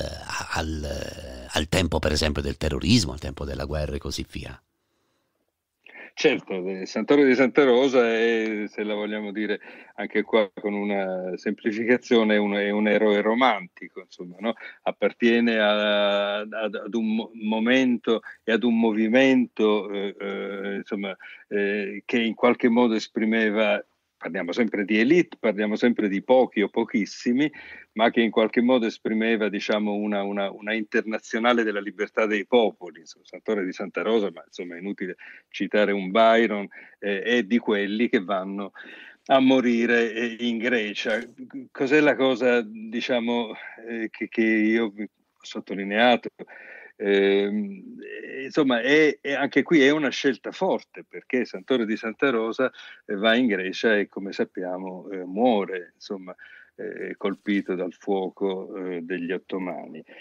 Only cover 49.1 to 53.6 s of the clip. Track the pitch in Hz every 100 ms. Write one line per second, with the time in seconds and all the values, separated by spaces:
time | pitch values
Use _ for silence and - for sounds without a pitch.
49.1 | - 139 139 139 - 127 165 135 151 139
50.1 | - 139 117 110 - 190 117 - - 82
51.1 | 90 - 127 110 95 92 131 107 107 113
52.1 | 104 143 120 113 107 131 - - - -
53.1 | 101 110 113 127 98